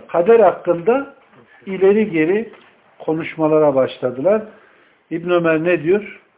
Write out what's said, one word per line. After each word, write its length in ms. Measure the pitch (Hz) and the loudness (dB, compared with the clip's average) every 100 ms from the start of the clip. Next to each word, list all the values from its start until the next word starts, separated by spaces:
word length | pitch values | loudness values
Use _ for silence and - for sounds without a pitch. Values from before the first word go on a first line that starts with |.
| - | -6
Kader 320 | 170 175 233 | -2 2 6
hakkında 760 | 185 - 175 170 170 262 277 - _ _ _ _ - | 4 2 -4 -2 0 -2 -4 -16 _ _ _ _ -12
ileri 460 | 190 190 208 202 | 0 2 2 0
geri 420 | 160 156 208 226 - _ _ _ _ | 0 0 -2 -4 -14 _ _ _ _
konuşmalara 760 | - 160 165 - 156 156 147 131 | -6 -6 -6 -4 0 4 2 2
başladılar. 680 | 131 - 123 120 165 214 214 - _ _ _ _ - | 0 -2 -8 -2 0 0 -2 -20 _ _ _ _ -12
İbn 180 | 165 175 | -10 -2
Ömer 340 | 175 165 156 | 0 2 0
ne 200 | 170 170 | 0 -2
diyor? 380 | 151 208 202 - _ | 0 -2 -4 -20 _